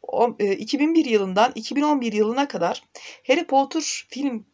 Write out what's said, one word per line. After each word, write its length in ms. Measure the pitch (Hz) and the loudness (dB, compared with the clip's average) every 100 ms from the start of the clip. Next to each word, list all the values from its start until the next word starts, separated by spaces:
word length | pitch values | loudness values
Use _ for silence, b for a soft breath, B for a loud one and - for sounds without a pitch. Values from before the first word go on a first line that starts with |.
on, 340 | - 107 240 226 | -4 0 0 0
e, 120 | 202 | -2
iki 280 | 196 220 269 | -2 -2 0
bin 160 | 302 330 | 2 4
bir 100 | 294 | 4
yılından 460 | 214 190 185 247 262 | 2 2 2 2 0
iki 200 | 226 262 | -6 0
bin 60 | |
on 200 | 294 294 | 2 2
bir 120 | 233 | 0
yılına 340 | 208 214 247 277 | 0 0 0 -2
kadar 360 | 180 170 233 _ B B B - | -2 -2 -4 _ B B B 0
Harry 200 | 285 339 | 0 2
Potter 580 | 269 269 320 302 - - | 0 0 -4 -4 -8 -10
film 360 | 254 277 226 - | -6 -4 -4 -12